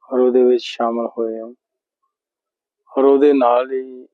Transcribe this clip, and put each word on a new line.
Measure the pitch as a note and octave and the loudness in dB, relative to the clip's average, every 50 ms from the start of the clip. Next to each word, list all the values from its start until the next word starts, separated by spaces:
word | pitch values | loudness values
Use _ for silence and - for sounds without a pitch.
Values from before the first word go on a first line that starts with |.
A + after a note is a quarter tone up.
| _ - | _ -6
ਔਰ | - B2+ | -2 0
ਉਹਦੇ | B2+ B2+ B2 B2+ B2+ | 0 2 2 2 2
ਵਿੱਚ | B2 B2 A#2+ - | 2 2 0 -2
ਸ਼ਾਮਲ | - - - A#2 A#2 A#2 A#2 A#2 A2+ - - | -8 -8 -6 -6 -4 -4 -4 -8 -8 -6 -8
ਹੋਏ | A#2 A2+ A2 A2+ | -8 -8 -8 -10
ਹਾਂ। | A2+ A#2 B2 _ _ _ _ _ _ _ _ _ _ _ _ _ _ _ _ _ _ _ _ _ _ _ _ _ _ _ | -14 -16 -20 _ _ _ _ _ _ _ _ _ _ _ _ _ _ _ _ _ _ _ _ _ _ _ _ _ _ _
ਔਰ | - - C3+ | -4 0 2
ਉਹਦੇ | C#3 C#3 C#3 C#3 D3 C#3+ | 4 4 4 4 4 4
ਨਾਲ | C#3 B2+ A#2+ A#2 B2 B2+ C3 | 4 2 2 2 0 0 -2
ਹੀ | C3+ C3 C3 C3 B2+ B2+ B2+ _ | -6 -8 -8 -10 -16 -20 -20 _